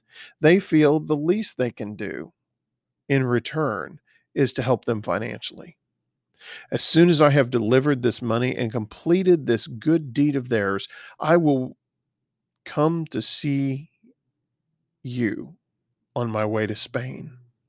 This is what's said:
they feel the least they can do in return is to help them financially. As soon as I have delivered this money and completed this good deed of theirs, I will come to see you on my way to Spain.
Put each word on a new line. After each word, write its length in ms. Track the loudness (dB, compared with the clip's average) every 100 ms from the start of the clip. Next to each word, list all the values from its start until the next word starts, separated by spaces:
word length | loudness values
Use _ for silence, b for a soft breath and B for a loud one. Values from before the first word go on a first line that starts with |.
| B B B _
they 180 | 4 4
feel 400 | 4 4 4 2
the 180 | 0 -2
least 400 | 0 0 -2 -4
they 140 | -4
can 240 | -4 -10
do 380 | -8 -8 -8 -12 _ _ _ _ _ _ _ -2
in 140 | 0
return 800 | 2 0 0 -4 -4 -4 -8 -14 _ _ _
is 180 | -2 -2
to 80 | 0
help 240 | -2 0 0
them 160 | -4
financially. 760 | -2 -4 -4 -8 -10 -12 -18 -20 _ _ _ _ _ B B B B
As 100 | -2
soon 260 | 2 6 6
as 140 | 6
I 80 | 6
have 200 | 4 2
delivered 520 | 0 2 4 2 0
this 180 | 0 -2
money 360 | -2 -2 -2 -4
and 160 | -4
completed 720 | -4 -8 -6 0 2 4 2 2
this 220 | 0 -2
good 440 | -6 0 0 0
deed 220 | 0 0
of 140 | 0 -2
theirs, 400 | 0 0 -2 -6 B B -6
I 160 | 2 4
will 400 | 4 2 0 -10 _ _ _ _ _ _ _ _
come 420 | -8 -2 0 0 -4
to 160 | -4
see 680 | -4 -4 -2 -2 -2 -4 -10 _ _ _ _ _ _ _ _ _ _ _
you 520 | -10 -2 -2 -2 -10 -18 _ _ _ _ _
on 160 | -6 -4
my 140 | -2
way 200 | 0 0
to 120 | -2 -4
Spain. 600 | -6 -6 -8 -10 -16 -18 _ _